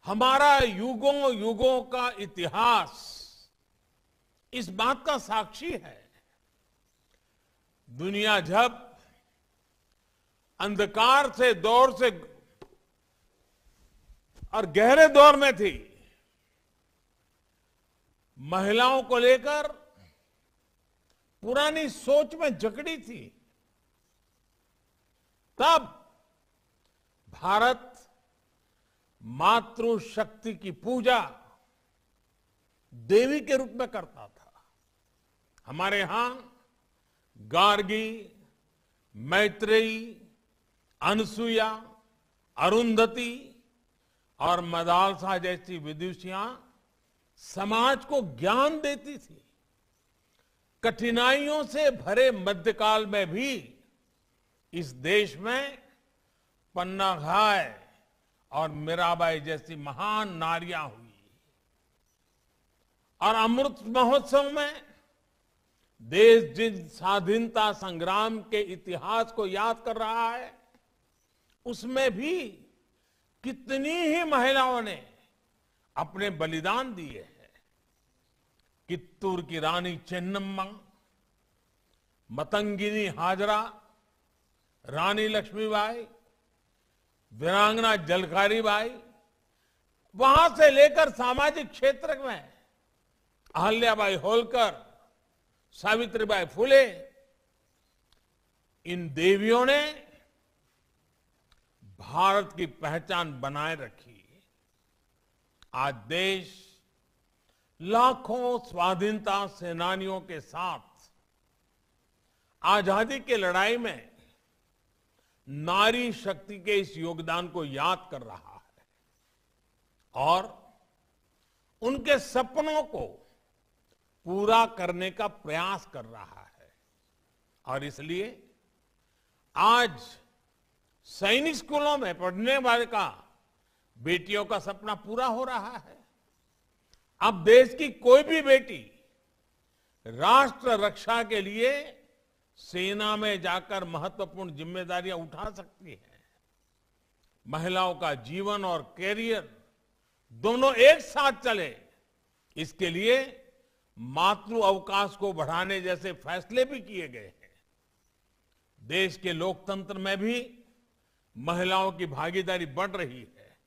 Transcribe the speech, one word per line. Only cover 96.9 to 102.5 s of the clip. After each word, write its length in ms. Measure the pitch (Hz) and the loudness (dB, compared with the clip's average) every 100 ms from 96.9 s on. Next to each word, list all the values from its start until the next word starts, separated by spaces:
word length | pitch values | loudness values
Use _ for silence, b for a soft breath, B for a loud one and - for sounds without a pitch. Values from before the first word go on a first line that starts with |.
| 170 - _ _ _ _ _ _ _ _ _ _ _ _ _ _ _ _ _ 165 | -2 -18 _ _ _ _ _ _ _ _ _ _ _ _ _ _ _ _ _ -10
इन 280 | 180 170 | -10 -8
देवियों 520 | 135 175 196 214 233 254 | 0 2 4 4 2 4
ने 420 | 285 302 302 - _ _ _ _ _ _ _ _ _ _ _ _ _ _ _ _ _ | 2 0 -8 -20 _ _ _ _ _ _ _ _ _ _ _ _ _ _ _ _ _
भारत 720 | 101 95 - 147 190 196 196 | -20 -20 -8 2 4 4 0